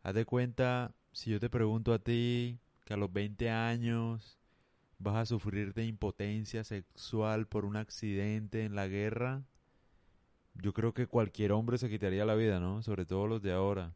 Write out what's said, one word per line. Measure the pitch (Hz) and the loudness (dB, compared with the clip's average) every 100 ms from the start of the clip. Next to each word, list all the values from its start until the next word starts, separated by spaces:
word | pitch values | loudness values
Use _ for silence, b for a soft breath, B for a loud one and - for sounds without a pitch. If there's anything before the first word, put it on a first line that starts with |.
Haz | 92 | 0
de | 101 | -2
cuenta, | 110 123 123 117 127 123 123 - _ | 0 0 0 0 2 2 -2 -10 _
si | - 117 | -8 -2
yo | 104 | 0
te | 117 | 0
pregunto | 123 110 110 113 | 2 2 2 2
a | 113 | 2
ti | - 117 120 120 120 120 _ _ | 2 2 2 0 -2 -6 _ _
que | - | -4
a | 104 | -2
los | 101 | 0
veinte | 98 104 101 117 | 0 -2 -2 -2
años | 113 113 120 117 117 113 113 - - b b b b b _ | 0 0 0 0 0 0 -4 -8 -20 b b b b b _
vas | 101 | 0
a | 107 113 | 0 2
sufrir | 117 101 98 101 | 0 0 -2 -2
de | 104 113 | -2 -4
impotencia | 110 104 - 101 107 107 113 | -2 -4 -2 -4 -2 -4 -6
sexual | 110 101 - - - 110 107 110 107 | -6 -8 -8 -16 -4 0 2 0 0
por | 104 | -2
un | 101 107 | -2 -2
accidente | 107 - 110 98 104 107 107 113 | -4 -6 -2 0 0 -2 -2 -4
en | 107 | -2
la | 101 98 | -2 -2
guerra, | 98 107 113 123 135 135 _ b b b b b b b _ _ | 0 -2 0 -2 -2 -8 _ b b b b b b b _ _
yo | - 98 | -4 -4
creo | 104 113 | 0 0
que | 123 120 | 0 2
cualquier | 120 107 - 104 | 2 2 2 2
hombre | 104 117 120 | 4 2 0
se | 123 | 0
quitaría | 104 101 95 | 0 0 2
la | 107 | 4
vida, | 110 113 92 | 4 4 2
¿no? | 87 104 | 0 -2
Sobre | 113 98 87 | -2 -2 0
todo | 95 104 | 0 0
los | 113 | 0
de | 98 | 0
ahora | 90 98 98 87 | 2 2 0 -4